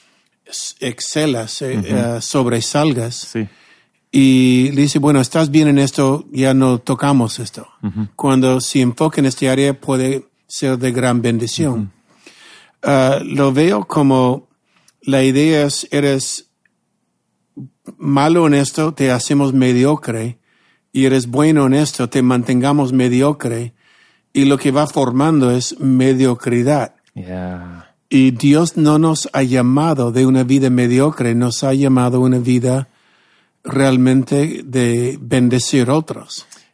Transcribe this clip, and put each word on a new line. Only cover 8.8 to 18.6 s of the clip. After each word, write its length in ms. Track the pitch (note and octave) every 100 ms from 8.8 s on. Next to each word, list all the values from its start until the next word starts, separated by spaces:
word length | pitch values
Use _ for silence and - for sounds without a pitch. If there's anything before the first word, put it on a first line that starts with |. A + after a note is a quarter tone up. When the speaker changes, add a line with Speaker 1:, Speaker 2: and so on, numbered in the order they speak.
Speaker 1:
enfoca 400 | B2 A#2+ D#3+ D3+
en 60 | C3+
este 220 | - C3
área 300 | C3 C#3 C3+
puede 480 | - C3 C3 C3+ - _ -
ser 300 | - C#3 C3
de 140 | B2+
gran 280 | B2 B2+ A#2+
bendición. 580 | A#2+ A#2 A#2 - D#3 A#2+
Speaker 2:
Ujú. 100 | G2 _ _ _ - - - - _ _
Speaker 1:
Ah, 340 | - C#3 C3 C#3
lo 280 | C3 C#3 C#3
veo 340 | C3+ E3 G#3 F#3+
como 600 | D#3 C#3 C3 B2+ C3 _ _ _ _ _ _
la 200 | - C3+
idea 440 | C3+ C3+ D#3 D3+ D3
es, 200 | - -
eres 540 | C#3+ C#3+ C3+ - - _ _ _ _ _ _ _ _ _ _ _ - C3+ _ - -
malo 480 | D3+ C#3 D3+ E3+ D#3+
en 80 |
esto, 400 | C#3+